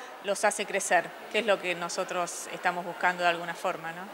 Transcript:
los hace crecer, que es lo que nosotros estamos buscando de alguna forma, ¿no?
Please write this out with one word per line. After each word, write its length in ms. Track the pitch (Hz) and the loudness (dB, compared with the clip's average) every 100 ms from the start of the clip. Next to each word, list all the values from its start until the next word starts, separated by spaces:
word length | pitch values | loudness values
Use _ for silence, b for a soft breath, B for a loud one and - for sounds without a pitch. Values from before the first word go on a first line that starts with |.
| B - | B -8
los 220 | 202 196 214 | -4 2 2
hace 200 | 202 196 | 2 0
crecer, 440 | 196 - 180 170 - - | 0 4 4 4 -6 -2
que 100 | 214 | 0
es 60 | 220 | 4
lo 160 | 190 | 4
que 140 | 180 170 | 2 -2
nosotros 720 | 170 190 180 180 175 - - | -2 -2 -2 -2 -2 -4 -8
estamos 320 | 170 180 175 175 | -2 -2 -2 -4
buscando 380 | 160 180 180 | 0 2 4
de 60 | 175 | 2
alguna 240 | 170 170 | 2 -2
forma, 380 | 170 185 160 165 | -2 -2 -2 -6
¿no? 120 | 170 202 | -8 -10